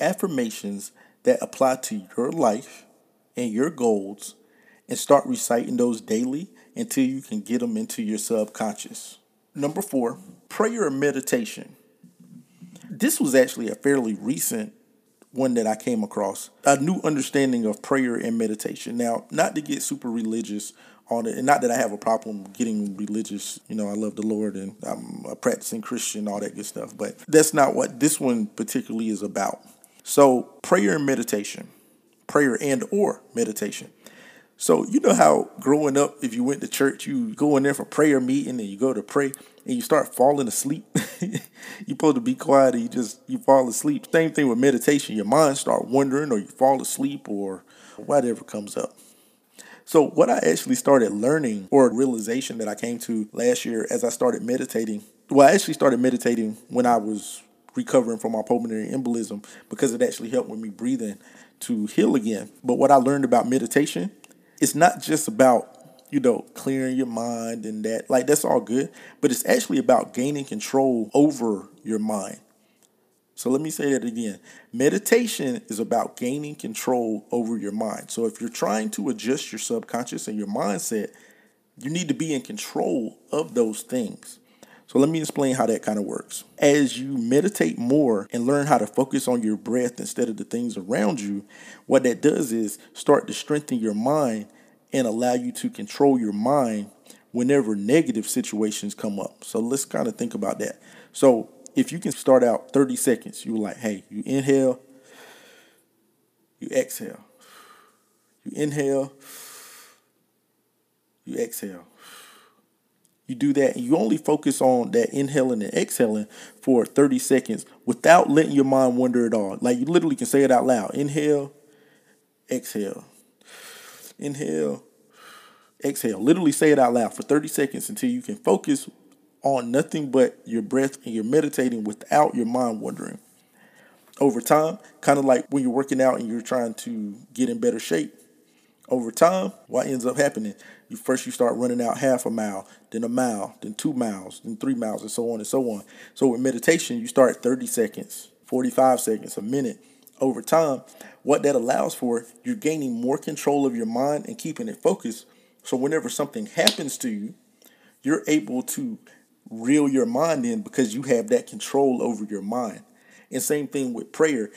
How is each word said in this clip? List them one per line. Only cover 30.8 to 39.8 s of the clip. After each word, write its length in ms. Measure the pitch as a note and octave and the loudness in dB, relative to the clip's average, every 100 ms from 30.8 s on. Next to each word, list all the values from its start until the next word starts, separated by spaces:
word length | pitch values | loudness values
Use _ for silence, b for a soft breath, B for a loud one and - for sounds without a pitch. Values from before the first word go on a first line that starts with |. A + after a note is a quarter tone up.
| G3+ E3 | 4 2
and 100 | C#3 | 0
meditation, 640 | B2+ A#2 G#2 G2+ - - _ _ _ _ _ - | -2 -2 -4 -6 -10 -16 _ _ _ _ _ -2
prayer 320 | D3 C#3+ A2+ | 2 2 2
and 240 | D3 C3 - | 0 -2 -2
or 300 | G3+ G#3 - - A2+ | 0 0 -2 -8 -4
meditation. 560 | A2+ G#2 G#2 - - B B B B B B _ | -4 -4 -6 -8 -14 B B B B B B _
So, 280 | - D#2+ - | 2 2 2
you 140 | C4+ | 0
know 140 | - | 2
how 380 | - D#2 D2 - - | 6 6 6 0 -4
growing 380 | C3 D3 D3+ C#3 | 0 2 2 2
up, 180 | C#3+ - | 0 0
if 100 | C3 | -6
you 100 | A#2 | -2
went 180 | B2 C#3 | -2 -4
to 60 | B3+ | -6
church, 380 | - C#3 - - | 0 0 0 -6
you 280 | C3+ A#2 G#2+ | -4 -4 0
go 220 | D3 C#3+ | 2 4
in 60 | |
there 120 | C#3 C#3 | 2 0
for 100 | G#2 | -4
prayer 340 | - D3+ C3+ | 2 4 4
meeting 400 | B2+ C#3 C#3 B2+ | 2 -2 -2 -6
and 80 | G2+ | -8
you 80 | G2 | -2
go 160 | C3 | -2
to 120 | A2 | -2
pray 280 | - C#3+ C#3 C#3 B B - | -2 -2 -2 -4 B B -8
and 100 | |
you 60 | B2 | -6